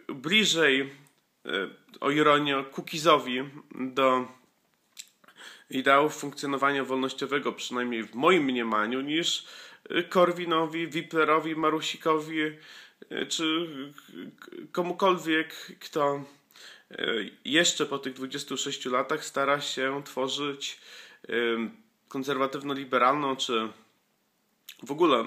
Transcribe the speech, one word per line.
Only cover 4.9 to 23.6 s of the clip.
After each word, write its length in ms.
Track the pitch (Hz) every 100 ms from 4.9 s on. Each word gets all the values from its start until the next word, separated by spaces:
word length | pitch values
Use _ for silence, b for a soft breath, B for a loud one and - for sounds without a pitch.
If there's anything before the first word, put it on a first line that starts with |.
| - - _ _ B B B B
ideałów 460 | 135 139 139 147 -
funkcjonowania 680 | 143 - 143 135 139 139
wolnościowego, 680 | 123 131 131 - 131 143 127
przynajmniej 520 | - - 123 123 117
w 120 | 104 113
moim 280 | 160 185
mniemaniu, 580 | 135 123 113 107 110 131
niż, 440 | 143 160 170 - - B B B -
e, 140 | 170
Korwinowi, 840 | 170 185 175 170 170 160 160 165 165
Wiplerowi, 680 | 160 165 165 151 160 160 156
Marusikowi, 840 | 156 160 - - 160 156 156 160 151 151 B B B B -
e, 160 | - -
czy 440 | - 160 160 165 139 143 - - 87 - -
k-, 120 | - - 151
komukolwiek, 840 | - 175 180 190 180 160 160 156 - - -
kto, 440 | - 160 143 143 135 B _ B B B B
e, 240 | - - 110 98 - -
jeszcze 400 | 160 170 - 147
po 140 | 139
tych 140 | 135
dwudziestu 440 | 127 131 139 - 131
sześciu 340 | 139 139 127
latach 340 | 127 135 156 -
stara 360 | 139 139 143
się 400 | - - 135 139 143
tworzyć, 760 | 131 131 135 147 139 - - B B B B -
e, 40 | 117 117 113 110 - _ _ -
konserwatywno-liberalną, 1300 | 139 131 131 135 147 143 139 131 127 123 147 139 131
czy 340 | - 117